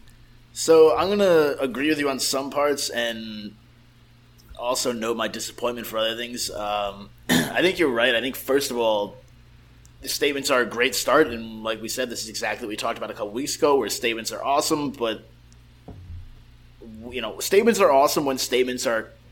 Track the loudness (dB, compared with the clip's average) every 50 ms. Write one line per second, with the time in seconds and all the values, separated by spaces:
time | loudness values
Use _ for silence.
0 | -20 -20 -20 -20 -20 -20 -20 -20 -20 -18 -10 -8 4 6 8 10 10 8 6 4
1 | 0 0 2 2 4 4 4 4 4 2 0 -2 -4 -4 -2 -2 0 0 0 0
2 | 0 -4 -2 -2 -4 -2 -2 -4 -4 -4 -2 -2 0 0 0 -2 -4 -6 -4 -4
3 | -4 -4 -4 -6 -10 -12 -12 -12 -12 -14 -16 -18 -20 -20 -20 -20 -20 -20 _ _
4 | -20 _ _ _ _ _ _ -20 -20 -20 -14 -8 -4 -2 -2 0 0 -2 -2 -2
5 | -2 -2 -2 -2 -2 -4 -4 -6 -10 -10 -10 -4 -4 -4 -4 -4 -10 -6 -4 -2
6 | 0 0 -2 -4 -6 -8 -6 -8 -8 -6 -6 -6 -4 -2 -2 -2 -2 -4 -6 -10
7 | -16 -18 -20 -20 -4 0 2 2 2 0 -2 0 0 0 2 2 0 2 2 2
8 | 2 2 2 2 0 -2 -6 -8 -2 0 0 2 2 0 -2 0 2 2 2 2
9 | 0 -4 -8 -16 -20 -20 -20 -20 -20 -20 -20 -20 -20 -20 -20 -20 -20 -20 -20 -16
10 | -10 -8 -4 0 0 0 0 0 0 2 2 2 2 0 0 0 0 2 2 0
11 | 0 4 6 6 4 4 0 -8 -10 -12 -14 -8 -6 -6 -6 -4 -6 -8 -4 -4
12 | -4 -6 -6 -10 -10 -10 -8 -6 -4 -4 -4 -4 -6 -8 -6 -4 -4 -4 -4 -4
13 | -6 -10 -6 -8 -8 -6 -6 -6 -6 -6 -2 2 4 4 6 4 4 2 -2 -2
14 | -2 -2 -2 -2 -6 -8 -8 -4 -2 0 2 2 2 2 0 0 0 -4 -4 -2
15 | -2 -2 -2 -4 -10 -20 -20 -20 -20 -20 -20 -20 -20 -20 -20 -20 -20 -20 -18 -18
16 | -16 -16 -14 -14 -14 -16 -18 -20 -20 -20 -20 -20 -20 -20 -20 -20 -20 -20 -18 -16
17 | -14 -8 -8 -6 -6 -6 -6 -6 -4 4 4 6 6 6 4 6 6 6 8 6
18 | 6 6 4 2 0 0 -2 -2 -2 0 2 2 2 2 0 -2 -2 0 0 0
19 | -2 -6 -16 -20 -20 -14